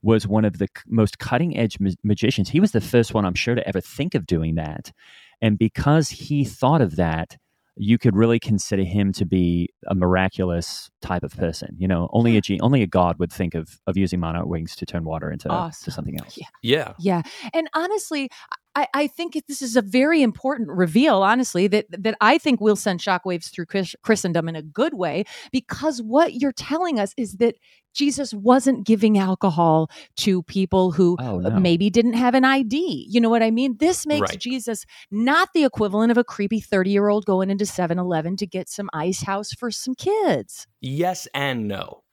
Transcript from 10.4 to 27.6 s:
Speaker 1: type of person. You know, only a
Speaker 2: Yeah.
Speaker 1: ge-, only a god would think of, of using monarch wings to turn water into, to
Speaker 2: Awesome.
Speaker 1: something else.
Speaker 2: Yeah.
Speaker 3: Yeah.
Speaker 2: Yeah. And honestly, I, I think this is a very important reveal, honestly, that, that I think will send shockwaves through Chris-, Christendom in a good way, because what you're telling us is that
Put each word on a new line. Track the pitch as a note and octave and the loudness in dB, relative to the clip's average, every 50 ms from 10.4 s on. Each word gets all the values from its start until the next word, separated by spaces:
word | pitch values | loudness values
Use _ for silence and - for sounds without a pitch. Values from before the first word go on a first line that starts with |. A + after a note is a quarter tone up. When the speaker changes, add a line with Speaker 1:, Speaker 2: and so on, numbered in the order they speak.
| F#2+ F2+ E2+ E2+ E2+ - - - - - _ _ | -2 -2 -2 -4 -4 -6 -10 -14 -16 -20 _ _
Speaker 1:
type | - - F#2 F2 - | -8 -6 -6 -4 -4
of | C#2+ - | -8 -6
person. | - F#2 E2+ E2 - - - - - | -4 -4 -4 -4 -6 -10 -14 -8 -4
You | F#2 F#2 | -2 0
know, | F#2 E2+ F2 - - | 0 0 -2 0 2
only | - A#2 A#2+ | 2 4 6
a | A#2 | 4
Speaker 2:
Yeah. | G#2+ | 4
Speaker 1:
ge-, | G2+ - G2+ - | 2 2 -2 0
only | - A#2 C#3 C3+ A2 | 2 2 4 4 2
a | F2+ | 2
god | - F#2+ F2+ F2 E2+ - | 2 2 2 2 2 -2
would | F2+ E2+ | -4 -6
think | - - G2 F2 - | -2 -4 -6 -4 -4
of, | E2+ D#2+ - - _ _ - | -6 -8 -8 -14 _ _ -4
of | F2+ F#2+ | -2 0
using | G2 F2+ - F2+ | 0 0 0 -2
monarch | E2+ E2 E2 E2+ F2 | -4 -2 -4 -4 -4
wings | - F2 E2 E2 E2+ - | -4 -4 -6 -6 -8 -10
to | - - | -12 -12
turn | - - F3 D#3+ | -8 -6 -6 -6
water | D#3+ D#3+ D#3+ D#3 D#3 | -6 -8 -6 -6 -6
into, | D3+ - - - | -8 -8 -6 -4
to | E3+ | -4
Speaker 2:
Awesome. | F3 F3+ E3 D#3 - - - | -4 -4 -6 -10 -12 -12 -12
Speaker 1:
something | C3+ - - - - - | -10 -8 -10 -10 -10 -10
else. | - - - - | -14 -16 -18 -20
Speaker 2:
Yeah. | - - _ _ | -20 -20 _ _
Speaker 3:
Yeah. | - A#2 B2+ D#3 C#3+ - F#2 - | -2 0 0 0 0 -6 -12 -6
Speaker 2:
Yeah. | E3 G3 F#3 E3+ D#3 - - - - A#3+ - | -2 -2 -2 -2 -2 -6 -12 -14 -14 -6 -6
And | E4 E4 D4+ - | -4 -6 -4 -4
honestly, | D#4+ E4 F#4 G#4 G#4 - - D#4+ D4 C#4 B3 - - - _ - - _ _ _ | -4 -4 -2 -4 -6 -6 -6 -6 -6 -6 -6 -8 -16 -16 _ -16 -16 _ _ _
I, | C#4+ D4 - - | -4 -4 -2 -2
I | C#4 D4 C#4+ | -2 -2 -2
think | - - E4+ F4 - D#4+ - _ | -4 -6 -10 -6 -6 -8 -8 _
this | C#4+ - | -10 -8
is | C4+ B3 A3 | -8 0 0
a | B3+ | 0
very | A3 G3 F#3+ B3+ C4 D4 E4+ D#4+ | 0 2 2 2 4 4 4 4
important | C#4 A#3 F#3 - _ C4 C#4+ C4 A3+ D#3+ | 4 2 2 0 _ -4 -2 -2 -4 -6
reveal, | C3+ F3 F#3 E3+ D#3 G#3+ C4 D#4 A#3+ F#3+ G3 | 0 0 0 4 4 4 4 6 6 4 4
honestly, | F#3+ A3+ B3+ B3+ - - F3+ F#3 G#3 | 4 4 2 0 -2 0 0 2 2
that, | F#3 G#3+ - _ | 2 0 -2 _
that | F3 F3 F#3+ A3 A3 - | -12 -6 -4 -4 -2 2
I | - G#3+ C#4 E4 | 4 4 4 4
think | - D#4 C4 A3 | 4 2 0 2
will | G#3 G#3+ G#3+ | 2 2 2
send | G3+ - G#3+ F#3 F3 | 2 0 -2 -4 -2
shockwaves | - - F#3+ F3+ - F#3+ F3+ E3+ E3 - | -2 -2 -2 -2 -2 -4 -6 -6 -6 -10
through | - - F3 - | -10 -10 -12 -4
Chris-, | - G3 F#3+ E3+ - - _ | -4 -4 -4 -4 -8 -14 _
Christendom | - A3 G#3 - F#3+ E3 E3+ E3 E3 | 0 0 0 2 0 0 0 -2 -2
in | E3 | -6
a | D#3+ D3+ | -8 -12
good | D#3 D3 - B3+ E4 D#4 | -12 -4 -2 -2 -2 -2
way, | G#3 F3+ E3+ D#3 E3+ G#3 - - - - - | -4 -4 -4 -2 -4 -6 -6 -10 -20 -18 -6
because | - C4 - _ - - C4+ D#4 D4 A#3+ | -6 -6 -4 _ -10 -4 -4 -4 -4 -4
what | A#3 G#3+ A3+ C#4+ E4+ D#4+ - | -8 0 2 2 2 2 0
you're | A#3+ C4+ C#4 | -2 -4 -4
telling | B3 - - - C#4 D#4+ F#4 F4 D#4 A3+ | -4 -4 -8 -6 -4 -2 -2 -2 0 -2
us | G3+ G3 - - | -2 -2 -4 -6
is | A#3+ G3+ F#3 F#3 | -6 -6 -2 0
that | A#3 A#3 - _ | 0 0 0 _